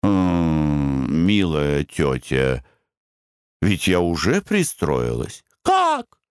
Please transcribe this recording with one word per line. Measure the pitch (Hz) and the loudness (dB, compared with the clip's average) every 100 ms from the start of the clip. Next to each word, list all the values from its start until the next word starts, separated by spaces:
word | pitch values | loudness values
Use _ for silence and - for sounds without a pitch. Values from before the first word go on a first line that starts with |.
"М, | 104 98 92 87 85 80 76 73 69 67 65 76 87 | 2 2 2 0 0 0 0 0 0 -2 -2 0 2
милая | 104 92 76 73 73 | 2 2 0 0 0
тётя, | 76 - 76 65 - 65 65 64 - _ _ _ _ _ _ _ _ _ | -2 -2 -2 -2 -2 0 0 -2 -8 _ _ _ _ _ _ _ _ _
ведь | 98 95 - | -2 0 0
я | 90 | 2
уже | 87 82 95 175 | 2 0 0 0
пристроилась". | - 208 170 - 78 67 60 58 - - _ _ | 0 -2 -2 -2 -2 0 -2 -4 -6 -10 _ _
"Как?" | - 370 349 294 233 _ _ | 0 2 2 -2 -6 _ _